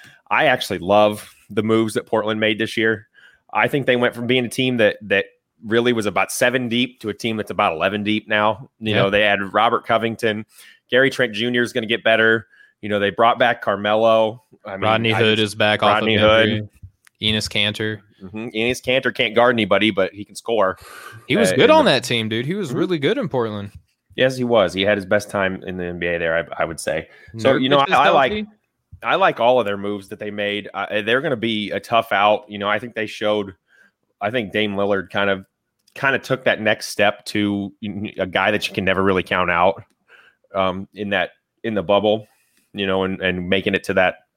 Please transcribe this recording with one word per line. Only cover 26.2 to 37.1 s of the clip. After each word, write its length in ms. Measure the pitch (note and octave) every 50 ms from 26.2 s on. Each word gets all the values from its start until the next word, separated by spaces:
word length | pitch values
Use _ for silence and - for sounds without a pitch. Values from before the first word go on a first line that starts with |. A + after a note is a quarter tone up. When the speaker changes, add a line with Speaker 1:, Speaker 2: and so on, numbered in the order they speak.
| E2+ E2 E2 E2+
Speaker 1:
I, 240 | D#2+ - - - E2+
I 20 |
would 160 | D#2+ D#2+ D2
say. 280 | - - D#2 D#2 D2+ - - - - - - A2+
So, 180 | G#2+ C3+ C3+
you 120 | C#3+ C3 C3
know, 100 | C#3+ C#3
Speaker 2:
Nurkic 100 | C#3 C#3
is 60 | D#3+
Speaker 1:
I, 100 | - C#3
I 20 | E3
like, 240 | F3 D3 C3+ B2+ G#3
Speaker 2:
healthy. 160 | G#3+ G#3+ G#3+ _ _ _ _ _ _ _ _ - - -
Speaker 1:
I 100 | A#2 C3
like 240 | - F#3+ F3 C#3+ -
all 180 | A2+ A#2+ B2+ B2+
of 60 | A2
their 120 | G2+ G2+
moves 320 | G2 G2+ G2+ G#2 G2+ G2 -
that 80 | A2 -
they 120 | G#2+ G#2
made. 380 | G#2 G#2 G2+ G2+ G2+ G#2 G2 - -
Uh, 280 | F#2+ G2 - G#2 G#2+ G#2
they're 180 | G#2+ A#2+ C3
gonna 160 | D3 D#3+ C3+
be 340 | A2 G#2 A#2 A2+ G#2+ G#2 F#2
a 100 | - G2+
tough 320 | - - A#2 A2+ A2+ - G#2+
out. 320 | G2 G2+ G#2 G#2+ G2 - -
You 80 | G#2 G2+
know, 100 | G2+ G#2
I 100 | G#2 A2
think 160 | B2 A#2+ G#2+
they 120 | A2+ A2
showed, 480 | G#2+ - - A2 G#2+ G#2+ G#2 G2+ F#2+ F#2 - _ _ _ _ _ _ _ _ _ _ _ _
I 100 | G2+ G#2
think 220 | A#2 B2+ G#2+ F#2 -
Dame 220 | G#2+ G#2+ G#2 G2+
Lillard 360 | G2 G2+ G2+ G2+ F#2+ F2 F2+
kind 200 | - G#2 G2+ G2+
of, 140 | G2 F#2+ F#2+ - _ _ _ _ _ _ _ _ _
kind 200 | - - C3+ C3+
of 80 | A#2+ -
took 220 | - C3+ B2+ -
that 160 | A#2+ G2+ -
next 280 | G#2+ - - - - -
step 360 | - - G#2 G#2